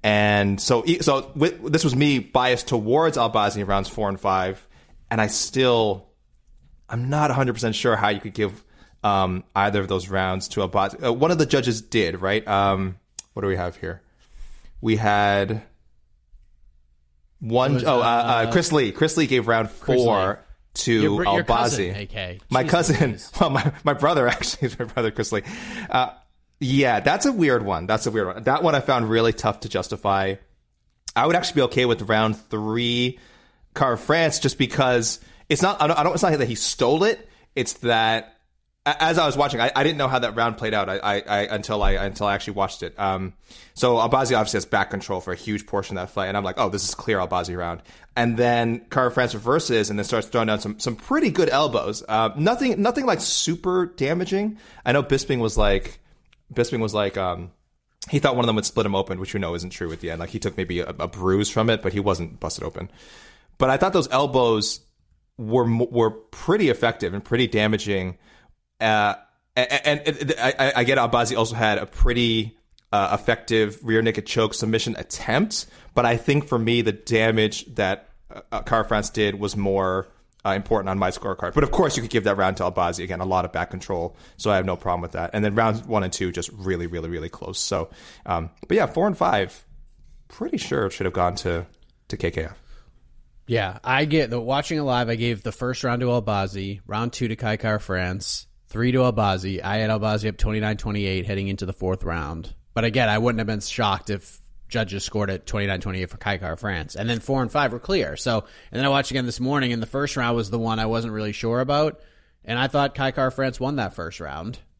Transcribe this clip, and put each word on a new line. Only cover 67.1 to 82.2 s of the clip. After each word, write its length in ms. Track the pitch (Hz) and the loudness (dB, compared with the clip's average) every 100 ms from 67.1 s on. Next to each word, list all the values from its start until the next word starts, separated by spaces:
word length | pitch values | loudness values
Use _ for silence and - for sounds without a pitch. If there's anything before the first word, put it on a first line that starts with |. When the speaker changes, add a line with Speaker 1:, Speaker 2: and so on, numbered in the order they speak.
Speaker 1:
and 100 | 98 | -6
pretty 240 | - 117 120 | -2 0 2
damaging. 720 | 110 107 107 104 98 92 90 _ _ _ _ _ _ | 2 2 0 0 -2 -4 -8 _ _ _ _ _ _
Uh, 340 | 113 107 104 101 - _ _ - | 2 4 2 0 -10 _ _ -2
a-, 60 | |
a-, 260 | 123 139 147 | 0 0 0
and, 140 | 147 151 | 0 -2
and 280 | 143 139 113 | -4 -4 0
I, 160 | 123 139 | 0 2
I, 140 | 135 123 | 2 2
I 60 | |
get 140 | 120 135 | 2 4
Albazi 400 | 117 120 113 117 | 4 2 2 0
also 180 | 113 113 | -2 2
had 220 | 110 101 | 2 2
a 80 | 101 | -2
pretty, 720 | - 127 120 117 113 110 - _ _ _ | 4 4 6 2 2 -2 -10 _ _ _
uh, 260 | 104 98 104 | 0 2 0
effective 600 | - 117 - 113 107 107 | 0 -2 0 2 2 -2
rear 180 | 117 110 | 0 2
naked 240 | 113 104 - | 2 -2 -2
choke 280 | - 110 | 0 0
submission 440 | - 110 113 117 110 | 0 0 0 -2 -6
attempt, 680 | - - - 123 214 - - - - | -10 -10 -2 0 0 -2 -8 -18 -4
but 120 | - 120 | 0 2
I 120 | 117 | 2
think 320 | - 147 147 | 2 0 2
for 100 | 123 | 0
me 220 | 113 120 | 2 2
the 100 | 110 | 2
damage 720 | 98 - 113 110 110 107 - - 113 | -2 0 2 4 4 0 -2 -10 -2
that, 340 | 95 - - - - | -2 -2 -8 -20 -20
uh, 120 | - - | -20 -8
uh, 100 | 110 | -8
Car 200 | - 113 | 0 0
France 260 | - 110 101 | 2 -2 -2
did 300 | - 104 98 | 0 -2 0
was 160 | 101 101 | -4 -2
more, 540 | 101 98 92 92 - _ _ _ | 0 0 0 -2 -4 _ _ _
uh, 60 | 101 | -4
important 400 | 98 98 110 95 | -2 0 -2 0
on 80 | 95 | -2
my 120 | 95 | -2
scorecard. 420 | - 98 95 90 | -2 -6 -6 -2
But 100 | 143 | 0
of 80 | 143 | 0
course, 240 | - 160 135 | 2 2 0
you 60 | |
could 100 | 113 | -2
give 140 | 117 | 0